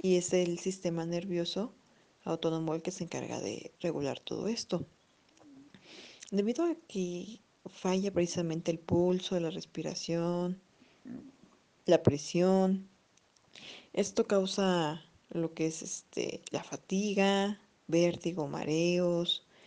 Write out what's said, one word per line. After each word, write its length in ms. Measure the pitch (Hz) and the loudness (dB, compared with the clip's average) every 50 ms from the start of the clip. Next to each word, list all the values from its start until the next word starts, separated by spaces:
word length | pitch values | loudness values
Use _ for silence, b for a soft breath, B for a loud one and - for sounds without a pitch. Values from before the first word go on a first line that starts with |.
Y 140 | - 190 180 | 2 4 4
es 180 | 180 175 - - | 4 4 2 2
el 260 | 180 180 175 170 170 | 2 2 2 0 -2
sistema 460 | - 190 190 - - 180 170 165 165 | -4 -4 -6 -4 -4 -2 -2 -2 -2
nervioso 680 | 170 170 175 175 196 175 170 170 170 - 190 208 262 - - b b b b b b b _ _ | -2 -2 -4 -2 -2 -2 -2 -2 -2 -2 -4 -4 -6 -8 -14 b b b b b b b _ _
autónomo 500 | 170 165 165 - 165 160 160 160 156 156 | -4 -4 -2 0 0 0 0 0 -2 -2
el 80 | 165 | -4
que 100 | 160 180 | -4 -6
se 120 | 185 - 185 | -6 -6 -8
encarga 360 | 165 - 131 123 - 120 - | -6 -6 -6 -6 -6 -6 -6
de 320 | - 98 107 - - - - _ | -6 -6 -6 -8 -10 -14 -10 _
regular 380 | - 170 156 151 143 135 123 - | -4 -4 -2 -2 -2 -4 -4 -6
todo 280 | - - - 156 175 202 | -6 -8 -6 -4 -2 -2
esto. 380 | 233 226 - - 190 170 147 - _ _ _ _ _ _ _ _ _ _ - - - - 277 294 B B B B B B B B B B B - | -4 -4 -4 -4 -4 -4 -4 -8 _ _ _ _ _ _ _ _ _ _ -20 -20 -20 -20 -20 -20 B B B B B B B B B B B -4
Debido 320 | 202 196 202 220 233 320 339 | -2 0 0 2 0 0 0
a 100 | 349 311 320 - - | 0 0 -2 -8 -8
que 520 | - 202 185 175 175 175 190 196 226 - _ _ _ _ - | -6 -4 -4 -4 -4 -6 -10 -12 -14 -18 _ _ _ _ -20
falla 460 | - - - - 190 185 190 190 202 | -20 -14 -4 -2 0 2 2 0 0
precisamente 600 | 190 180 175 170 - 185 170 165 160 165 165 - | 2 2 0 2 0 0 -2 0 -2 -2 -2 -2
el 80 | 165 165 | -2 -4
pulso, 600 | - - 175 170 175 180 180 185 185 - 190 175 | -2 2 2 4 4 4 2 2 0 -2 -2 -2
la 100 | 170 160 | 0 -2
respiración, 1120 | 180 196 - - - - 160 160 - - - - 165 170 170 175 175 175 180 180 185 190 - _ B B B B B B - - - - - - - _ - - _ _ _ _ _ _ _ | -4 -6 -10 -10 -10 -8 -6 -6 -6 -6 -4 -2 -2 0 0 0 0 0 0 -2 -4 -6 -10 _ B B B B B B -16 -14 -14 -14 -14 -16 -20 _ -20 -20 _ _ _ _ _ _ _
la 180 | - 170 156 165 | 4 4 6 6
presión, 840 | - 143 147 - - - 175 180 185 190 190 190 185 190 190 190 - _ _ _ _ _ _ _ _ _ _ _ B B B B B B B B B - | 4 2 2 0 -2 0 2 4 6 6 6 6 4 2 0 -2 -8 _ _ _ _ _ _ _ _ _ _ _ B B B B B B B B B -4
esto 340 | - 202 196 - - 220 - | -2 -2 0 0 0 2 4
causa 720 | 208 196 190 190 - - 196 190 180 175 165 151 160 165 - - - _ _ _ | 4 2 2 2 0 2 2 4 4 4 2 0 -2 -4 -10 -16 -20 _ _ _
lo 240 | - 170 165 160 165 | -4 -2 -2 -2 -2
que 140 | - 160 160 | -2 -2 -2
es, 140 | 156 160 | -2 -4
este, 600 | - - - - - _ - - - - - - - - | -8 -10 -10 -10 -12 _ -6 -4 -4 -4 -6 -8 -10 -8
la 120 | - - - | -8 -8 -8
fatiga, 960 | - - - - - 190 190 202 208 196 196 196 196 196 196 196 202 208 - - _ _ _ _ - | -8 -12 -14 -6 -2 0 0 0 2 2 4 4 4 4 4 2 0 -2 -4 -10 _ _ _ _ 0
vértigo, 600 | 165 170 175 175 170 170 - 175 170 185 151 139 | 4 4 6 4 4 0 -2 -4 -2 -2 -4 -4
mareos, 1000 | 143 - - 147 156 160 170 175 175 180 180 175 175 170 170 175 - - B B B B B | -4 -4 -2 0 2 2 4 4 4 4 2 2 2 2 0 0 -2 -4 B B B B B